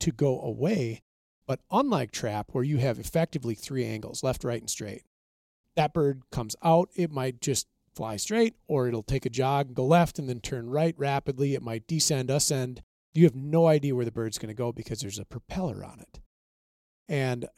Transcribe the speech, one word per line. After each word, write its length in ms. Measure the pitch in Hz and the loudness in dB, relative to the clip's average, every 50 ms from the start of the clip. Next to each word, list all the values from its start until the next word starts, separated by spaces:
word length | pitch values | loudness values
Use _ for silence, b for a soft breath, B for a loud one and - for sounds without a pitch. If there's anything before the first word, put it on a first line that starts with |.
to 100 | - 170 | -2 -2
go 280 | 131 - 147 139 127 - | 0 2 2 2 2 0
away. 600 | - 135 110 110 131 180 226 180 127 113 113 - _ _ _ _ _ _ _ _ _ | -2 -6 -4 -2 0 0 2 0 0 -2 -4 -8 _ _ _ _ _ _ _ _ _
But 140 | - 131 - _ - | -6 -6 -6 _ 0
unlike 400 | 180 220 285 285 220 156 120 110 | 0 0 2 2 0 0 0 -2
trap, 380 | - - - 113 104 107 101 - | -6 -6 -4 -4 -4 -4 -6 -4
where 120 | - 127 123 | -4 -2 -2
you 140 | 143 151 131 | 0 0 0
have 200 | 123 127 113 - | 0 0 -2 -4
effectively 560 | - - - 165 165 - - 147 123 120 110 | -6 -4 -2 -2 -2 -2 -4 -4 -4 -4 -6
three 300 | - - - 143 131 120 | -6 -8 -6 -4 -4 -4
angles, 380 | 113 110 110 104 - - - | -4 -4 -8 -8 -10 -8 -4
left, 220 | - 131 123 - - | -2 -2 -2 -2 -4
right, 160 | 123 117 113 | -4 -4 -4
and 100 | 117 113 | -6 -6
straight, 340 | - - 117 101 98 - - _ _ _ _ _ _ _ _ _ _ _ _ _ _ | -8 -6 -8 -8 -10 -12 -14 _ _ _ _ _ _ _ _ _ _ _ _ _ _
that 180 | 165 151 151 - | 0 0 2 2
bird 280 | 170 147 139 139 131 123 _ | 2 2 2 0 -2 -8 _
comes 240 | - 135 117 107 - - - | -6 -6 -6 -6 -6 0 4
out. 260 | 170 165 165 185 - - | 6 6 6 6 2 0
It 160 | - 175 160 | -2 -2 -2
might 280 | 151 139 131 131 127 123 | -2 -2 -4 -4 -4 -4
just 280 | - 147 131 - - _ _ _ _ _ - | -2 -2 0 -2 -2 _ _ _ _ _ -10
fly 220 | - - 113 107 | -8 -6 -6 -6
straight, 380 | 98 - - 208 233 226 226 - _ _ | -6 -4 0 2 2 2 2 0 _ _
or 220 | - 151 135 127 123 | -2 0 2 2 2
it'll 160 | 117 117 104 | 0 -2 -2
take 200 | - 135 135 - | -2 -2 -2 -2
a 60 | 127 | -2
jog 360 | 117 123 131 131 139 143 143 131 | 0 0 2 2 2 2 0 -2
and 80 | 123 | -2
go 100 | 127 123 | 0 4
left 320 | 131 160 175 170 - - - | 6 6 6 6 4 0 -4
and 100 | 143 127 | -6 -6
then 120 | 123 117 | -6 -6
turn 280 | - - 139 123 117 117 | -6 -6 -6 -6 -4 -2
right 260 | 131 147 165 165 165 - | 0 0 2 0 0 -2
rapidly. 560 | 139 143 139 139 - - 135 127 143 139 139 | -2 0 0 0 -2 -2 -2 0 0 0 0
It 80 | 127 | -2
might 240 | 120 117 117 113 110 | -4 -4 -6 -6 -4
descend, 420 | - 165 156 - - 156 135 127 127 | -2 -2 0 2 2 2 0 0 0
ascend. 540 | 135 147 - - 151 131 127 127 127 120 - _ _ _ _ _ - | 0 0 2 0 0 0 -2 -4 -6 -12 -18 _ _ _ _ _ 6
You 100 | 156 170 | 8 8
have 120 | 160 113 | 8 6
no 300 | 135 135 147 151 165 165 | 4 -4 0 4 6 6
idea 280 | 165 156 147 143 143 131 | 6 6 4 2 0 0
where 100 | 123 120 | 0 -2
the 60 | 117 | -2
bird's 260 | 104 117 113 110 107 - | -4 -4 -4 -4 -4 -6
gonna 140 | - 107 107 | -8 -8 -6
go 180 | 110 123 120 | -6 -4 -4
because 280 | 117 - - - 113 - | -6 -8 -10 -10 -8 -8
there's 180 | - 98 101 104 | -8 -8 -8 -10
a 60 | 101 | -10
propeller 600 | - - 117 - - - 190 185 147 104 98 - | -12 -14 -14 -12 -8 -6 -4 -4 -4 -6 -8 -12
on 160 | - - - | -14 -16 -20
it. 200 | - - - - - _ _ _ _ _ _ _ _ _ _ _ _ _ _ _ _ - | -20 -20 -20 -20 -20 _ _ _ _ _ _ _ _ _ _ _ _ _ _ _ _ -4
And 400 | 165 143 135 131 123 120 120 - - | -2 -2 0 0 -2 -4 -6 -10 -12